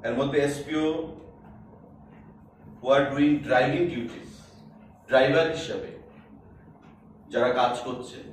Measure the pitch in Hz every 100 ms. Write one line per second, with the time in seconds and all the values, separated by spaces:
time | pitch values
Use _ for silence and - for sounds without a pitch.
0 | 117 120 143 143 143 143 - 156 156 156
1 | - - - - - - - - - -
2 | - - - - - _ - - 120 139
3 | 143 143 147 147 - 123 127 175 175 120
4 | - - - - - - - - - -
5 | - 131 139 165 160 - - - - -
6 | - - - - - - - - - -
7 | - - - 113 127 127 120 - 131 120
8 | - - 107